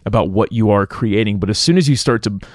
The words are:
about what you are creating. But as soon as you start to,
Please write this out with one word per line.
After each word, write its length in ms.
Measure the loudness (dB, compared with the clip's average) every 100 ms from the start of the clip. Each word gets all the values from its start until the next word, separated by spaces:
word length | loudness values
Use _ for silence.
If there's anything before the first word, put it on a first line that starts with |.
| -4
about 260 | -2 0
what 200 | 0 0
you 180 | 0 2
are 160 | 2 0
creating. 520 | -2 -2 0 0 -2
But 100 | -2
as 100 | -2
soon 180 | 0 2
as 100 | 2
you 80 | 0
start 260 | 0 0
to, 140 | -2 -6 -10